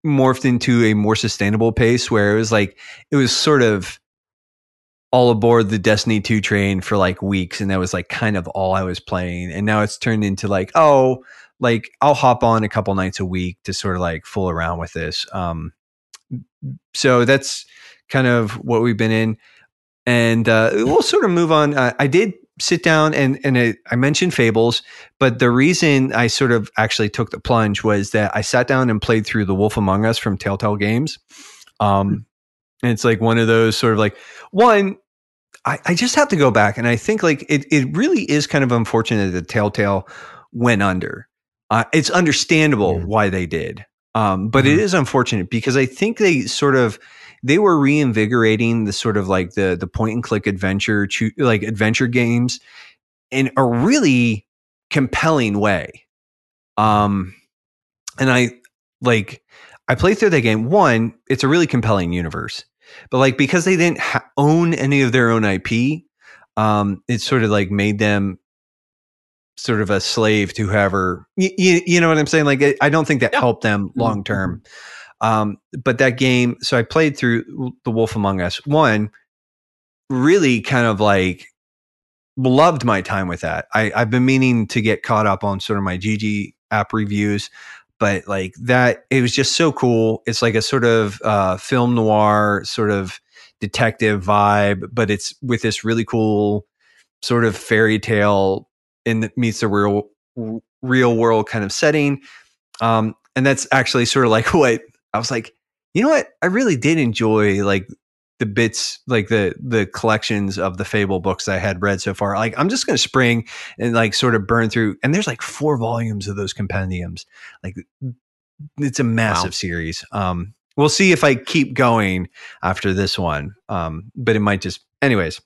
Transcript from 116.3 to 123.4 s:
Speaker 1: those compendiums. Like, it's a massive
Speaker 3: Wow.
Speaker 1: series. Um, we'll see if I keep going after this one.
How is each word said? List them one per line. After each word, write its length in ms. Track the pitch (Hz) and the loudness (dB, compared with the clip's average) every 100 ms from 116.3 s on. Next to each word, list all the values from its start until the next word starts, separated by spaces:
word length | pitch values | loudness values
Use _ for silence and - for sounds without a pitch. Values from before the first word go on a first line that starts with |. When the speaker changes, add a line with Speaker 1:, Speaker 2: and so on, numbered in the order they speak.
| 101 | -6
Speaker 1:
those 160 | 98 | -8
compendiums. 760 | - 98 98 95 90 87 85 - - - - | -6 -6 -4 -4 -6 -8 -12 -18 -20 -20 -16
Like, 120 | 92 95 - _ 131 120 _ _ _ _ 147 - | -16 -16 -20 _ -14 -14 _ _ _ _ -20 -8
it's 220 | 143 123 | -6 -2
a 60 | 120 | -2
massive 460 | 113 113 87 90 | 0 2 0 -2
Speaker 3:
Wow. 0 | |
Speaker 1:
series. 520 | - 92 85 80 82 - | -6 -6 -6 -6 -10 -10
Um, 420 | 101 92 87 95 _ _ - | -6 -4 -6 -8 _ _ 0
we'll 140 | 147 | 0
see 240 | - 190 | 2 2
if 100 | 165 | 4
I 120 | 147 131 | 2 0
keep 380 | - 165 135 131 | -2 -2 0 0
going 520 | 123 113 101 92 90 - - - | 2 2 0 -2 -6 -14 -20 -6
after 320 | 92 92 98 | -4 -2 -2
this 240 | 95 95 - | -2 -2 -2
one. 380 | 85 73 | -4 -4